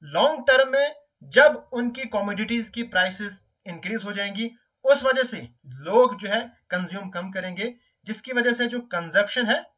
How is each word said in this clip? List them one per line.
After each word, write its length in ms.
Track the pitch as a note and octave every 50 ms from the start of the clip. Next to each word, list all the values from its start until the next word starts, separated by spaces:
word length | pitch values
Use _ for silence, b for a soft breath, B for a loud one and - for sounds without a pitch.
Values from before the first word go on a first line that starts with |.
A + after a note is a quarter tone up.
| D#3
long 380 | C#3+ D3 F3+ B3 D4+ D#4 -
term 300 | - C#4 C4 C4+ C4 C4
में 240 | C4+ C#4 C#4+ D4+ D4 - _ _ _ _ -
जब 460 | - - C4 C#4+ D4 - - - - -
उनकी 320 | A#3 A#3+ A#3+ A#3+ C4+ C4
commodities 640 | A3 A3+ G3+ G3+ G#3 G3+ G3 A3 - A#3 A#3 G#3+ -
की 140 | - A#3 A#3
prices 680 | - - F#3 F#3 F#3 F#3 - G#3 G3+ G3 - - _ _ _ -
increase 380 | F#3+ E3+ D3 F3 F#3+ A3+ A3 F#3+
हो 80 | G3+
जाएंगी, 400 | G3 G3+ G3+ G3+ G3+ G#3+ A#3 A#3 b b b b b _ -
उस 200 | - C#4+ - B3+
वजह 200 | C4 - C4 B3
से 260 | - G#3 - B2 - _ _ _
लोग 540 | C3 B2+ C3+ D3+ F3 G#3 B3 B3 - - -
जो 100 | G#3 G3
है 280 | G#3+ A#3 A#3+ - _ _ _ -
consume 400 | F3+ F3+ F3+ - F#3 G3+ G3 F#3+
कम 220 | F#3 F3 F#3 F#3+
करेंगे, 440 | F#3+ F#3 F3+ F#3 F3 F#3+ G#3+ B3 A#3+ b b b b b b
जिसकी 260 | G#3 G#3+ - - B3+
वजह 220 | B3+ A#3+ A#3+ B3 A#3
से 140 | A#3+ A#3+
जो 120 | A#3 B3 B3
consumption 680 | A#3+ - F#3 E3+ E3+ E3 C#3+ G3+ G3+ G#3 - B3+ A#3+
है, 260 | G#3+ C4+ F4 - - _